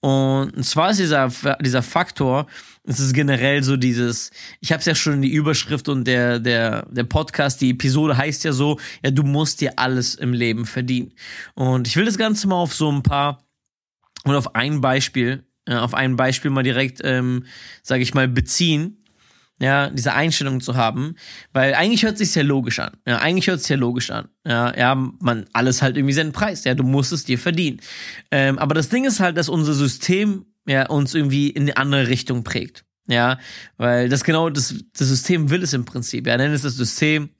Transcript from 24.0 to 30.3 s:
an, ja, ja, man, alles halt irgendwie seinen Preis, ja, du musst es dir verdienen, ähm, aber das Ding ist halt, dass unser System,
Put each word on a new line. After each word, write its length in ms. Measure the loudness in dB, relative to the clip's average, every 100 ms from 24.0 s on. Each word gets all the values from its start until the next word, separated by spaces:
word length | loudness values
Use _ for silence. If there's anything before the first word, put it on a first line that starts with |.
| -4
an, 180 | -8 -10 _ -2
ja, 300 | 0 0 2
ja, 200 | 2 2
man, 500 | -2 -2 -2 0 -2
alles 300 | 0 2 2
halt 140 | 0 2
irgendwie 160 | 0
seinen 180 | 2 -2
Preis, 320 | -2 -4 -2
ja, 100 | -2
du 100 | 0
musst 280 | 2 2 0
es 140 | -4 -2
dir 120 | -2
verdienen, 420 | 0 0 -2 -4 -14 -16 -16 -16 -4
ähm, 260 | 0 2 2
aber 160 | 0
das 160 | 0 0
Ding 160 | 0 0
ist 140 | 2
halt, 180 | 0 0
dass 120 | 0
unser 240 | 0 0
System, 720 | 2 0 0 -2 0 2